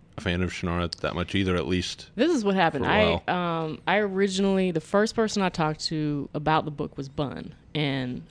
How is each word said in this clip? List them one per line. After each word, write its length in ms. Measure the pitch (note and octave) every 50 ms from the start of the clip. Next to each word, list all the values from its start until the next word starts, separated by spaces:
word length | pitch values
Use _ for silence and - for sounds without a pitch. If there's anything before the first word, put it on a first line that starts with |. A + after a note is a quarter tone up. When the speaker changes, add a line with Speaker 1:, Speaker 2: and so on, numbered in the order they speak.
| - _ - -
Speaker 1:
fan 220 | - G2 F2 F2
of 100 | F#2 F2
Shannara 420 | - - - F2+ F2 F2 F2 E2 - -
that 140 | - D2+ -
much 200 | E2+ F2 - -
either, 220 | G2 G2 F#2 F2+
at 100 | F2 C#2
least 440 | C#2 F#2 F2+ E2+ - - - - - -
Speaker 2:
This 160 | G3 B3+ E4+
is 140 | F4 B3+ G#3
what 100 | G3+ F#3+
happened. 300 | F#3+ F3 E3 - C3+ -
Speaker 1:
for 60 | -
a 40 | F3
Speaker 2:
I, 260 | - - - E3+ E3+ -
Speaker 1:
while. 360 | - F3 F3+ F3 F3 E3 D#3+ D#3+
Speaker 2:
um, 160 | D#3 D#3 - - D#3+
I 80 | F3+ G#3
originally, 720 | G#3+ G3 F#3+ F#3+ G3+ G3+ F#3 F#3+ G3 G3 F#3+ F#3+ F#3 F#3
the 100 | E3 D#3+
first 360 | - - - G3+ G#3+ A3 -
person 260 | - A3+ G#3+ - G3+
I 60 | F#3+ F3+
talked 320 | - - D#3+ D#3 D#3 - -
to 420 | - E3 D#3 D3+ D3 D3 C#3+ C3 - -
about 300 | D3 D3 D3 D#3 D#3 -
the 60 | D3+
book 260 | D3 C#3+ D#3 D3+ -
was 120 | - C#3 C3+
Bun, 460 | C#3 - D3 B2 E2 D2+ - - - - - - -
and 480 | D3+ D3+ C#3+ C#3 C3+ B2+ B2 B2+ - D#3+ -